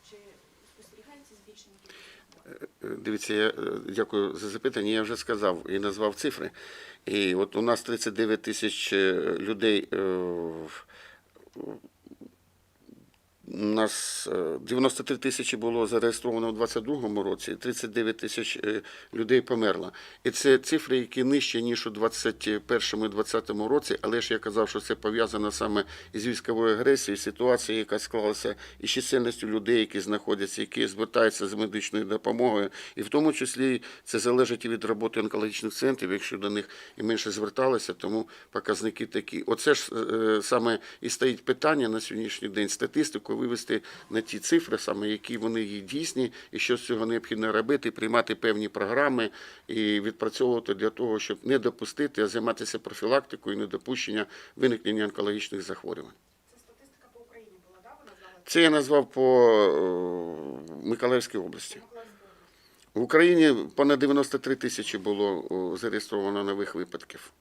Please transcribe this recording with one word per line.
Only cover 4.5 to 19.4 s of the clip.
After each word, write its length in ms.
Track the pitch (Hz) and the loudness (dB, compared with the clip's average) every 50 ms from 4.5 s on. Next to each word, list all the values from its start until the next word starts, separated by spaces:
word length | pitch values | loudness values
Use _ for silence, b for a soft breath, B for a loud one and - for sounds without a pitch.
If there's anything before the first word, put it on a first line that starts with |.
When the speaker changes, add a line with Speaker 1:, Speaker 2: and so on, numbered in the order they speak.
| 98 113 - 135 117 120 101 104 | -8 -2 -4 -2 -2 0 0 2
Speaker 2:
Я 100 | 110 113 | 2 0
вже 160 | 110 104 117 | 0 -2 -4
сказав 520 | 110 - - 117 101 104 98 90 82 - - | -6 -4 -4 -2 2 2 2 2 0 -4 -4
і 100 | 95 98 | -2 0
назвав 360 | 101 101 98 104 107 104 101 | 0 -2 -2 0 0 0 0
цифри. 360 | - - 147 - - - - B B B B B B B B B B _ | 0 -4 -4 -2 -4 -10 -10 B B B B B B B B B B _
І 300 | - 98 104 101 92 90 | -2 0 2 2 4 4
от 200 | 92 101 101 - | 2 0 0 0
у 60 | 101 | 0
нас 200 | 113 117 117 110 | 2 2 2 0
тридцять 320 | - - 117 110 - 117 101 | 0 -4 -4 -2 -2 -4 0
дев'ять 280 | 98 113 107 110 104 | 0 2 2 2 0
тисяч, 520 | - 110 104 - - 104 - - - - 98 | 0 -6 -4 -2 -2 -2 -2 -2 -4 0 2
е, 200 | 98 95 95 92 90 76 90 87 - | 4 4 4 4 2 0 0 -2 -2
людей, 480 | 95 101 113 101 113 110 104 98 - - - | -2 -4 -2 2 2 4 4 4 0 -2 -4
е, 40 | |
в-, 880 | 95 98 95 92 92 90 90 87 85 85 82 82 82 80 78 - - - B B B B B B B B _ _ - - - _ - - - - - - - _ _ _ - - _ - - _ _ _ _ _ _ _ _ _ _ _ - - - _ _ _ _ _ _ _ _ - - | -2 0 0 0 0 -2 -2 -4 -4 -4 -6 -6 -8 -10 -12 -14 -18 -20 B B B B B B B B _ _ -20 -20 -20 _ -12 -12 -12 -12 -14 -16 -20 _ _ _ -20 -20 _ -20 -20 _ _ _ _ _ _ _ _ _ _ _ -20 -20 -20 _ _ _ _ _ _ _ _ -16 -12
у 60 | - | -8
нас, 720 | - 107 104 107 110 110 104 - - - - - - - | -2 0 0 2 2 2 0 0 -4 -6 -6 -6 -6 -6
е, 300 | - - 92 87 78 78 64 | -4 -2 -2 -2 -2 -4 -6
дев'яносто 420 | 65 - 123 127 131 135 131 - 135 | -4 -2 0 2 2 2 2 0 -4
три 140 | - 139 | -4 -4
тисячі 400 | 117 - 135 123 - 123 - - | -2 -2 -2 -2 -2 -4 -4 -4
було 300 | 110 113 117 117 120 113 | -2 -2 0 0 0 0
зареєстровано 600 | 101 117 113 110 117 113 - - 127 113 113 113 113 | 2 2 4 4 2 0 0 -2 -2 -2 0 -2 -2
у 20 | |
двадцять 320 | 110 107 117 113 - 120 110 | 0 0 -2 0 0 -4 -2
другому 400 | 120 151 139 120 107 104 104 95 | -2 -4 -2 -2 -2 -2 0 0
році, 320 | 95 92 - - - 95 | 0 -2 -4 -4 -8 -8
тридцять 360 | - - 123 120 - - 113 | -6 -6 -6 -4 -4 -8 -4
дев'ять 260 | 101 117 113 110 110 | -2 0 0 0 -2
тисяч, 400 | - - 107 - - 110 - - - - | -4 -6 -6 -6 -4 -4 -4 -4 -4 -2
е, 180 | 104 107 104 B B B B B B - | -2 -2 -4 B B B B B B -4
людей 280 | 110 113 107 131 123 | -4 2 4 4 4